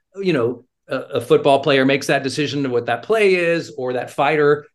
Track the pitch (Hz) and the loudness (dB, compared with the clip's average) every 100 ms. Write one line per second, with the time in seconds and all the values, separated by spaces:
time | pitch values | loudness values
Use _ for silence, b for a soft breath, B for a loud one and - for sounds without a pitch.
0 | _ 196 190 151 117 127 - _ _ 135 | _ -6 -2 0 -2 -4 -12 _ _ -8
1 | - 131 117 151 156 139 151 135 131 143 | -6 -8 0 2 4 2 4 2 4 2
2 | - 143 135 127 143 139 135 120 120 120 | 0 -2 -2 -4 -4 -4 -2 -2 -2 -6
3 | - 220 208 180 170 170 151 - 127 127 | -2 0 2 2 0 -2 -4 -8 -6 -6
4 | - - 143 156 147 147 147 | -6 -2 0 2 2 2 -2